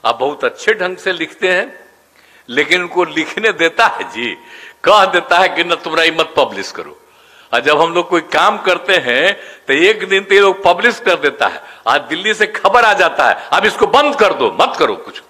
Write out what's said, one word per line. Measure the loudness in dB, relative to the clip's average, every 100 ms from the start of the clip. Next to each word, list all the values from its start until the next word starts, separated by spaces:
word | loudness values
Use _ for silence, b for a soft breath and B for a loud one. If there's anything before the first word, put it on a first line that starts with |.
| -2
आप | -2
बहुत | -2 -2
अच्छे | -6 -2 -2
ढंग | -2 -4 -4
से | -6
लिखते | -4 -8 -4 0
हैं, | 0 -2 -12 -20 _ _ b b b -6
लेकिन | -2 0 0
उनको | 0 -2
लिखने | -2 -2 -4 -2 -2
देता | 0 -2 2 0
है | 0 -10
जी, | -6 -8 -8 B B B B
कह | 2 4 4
देता | 0 2 2
है | 2
कि | 0
"न | -2 -4
तुम्हारा | -2 0 0 0
मत | -2 0
publish | -2 -2 -10
करो।" | -12 -14 -16 _ b b b b
और | -2
जब | 0 2
हम | 2
लोग | 0 0
कोई | -2
काम | 0 0 2 0
करते | -2 -2 0 0
हैं | 0 0 0 -2 B B -2
तो |
एक | 2 2 2 -2
दिन | -2
तो | 0 2
ये |
लोग | 2 2
publish | 0 2 0 0
कर | -2 0
देता | -2 -2 -4
है, | -4 B B -2
आज | -2
दिल्ली | -2 -6 -4
से | -2 -2
खबर | 0 2 4 4
आ |
जाता | 4 0 2 0
है, | 0 -2
"अब | 0 0
इसको | 0 2
बंद | 2 2 2
कर | 0
दो, | 2 -2 0
मत | -2 0
करो | -2 -2
कुछ।" | -12 -20 -20